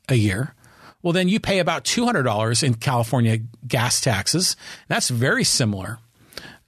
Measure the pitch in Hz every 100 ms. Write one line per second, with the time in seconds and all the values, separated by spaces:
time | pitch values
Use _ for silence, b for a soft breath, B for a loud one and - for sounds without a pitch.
0 | - 127 104 95 147 - B B B B
1 | 175 175 180 214 - 190 170 160 - -
2 | 240 208 127 104 110 117 139 113 - 123
3 | 113 131 113 110 113 - 123 131 117 -
4 | 139 98 - 156 185 - B B B 202
5 | - 120 135 247 196 - 113 101 98 113
6 | - _ B B B B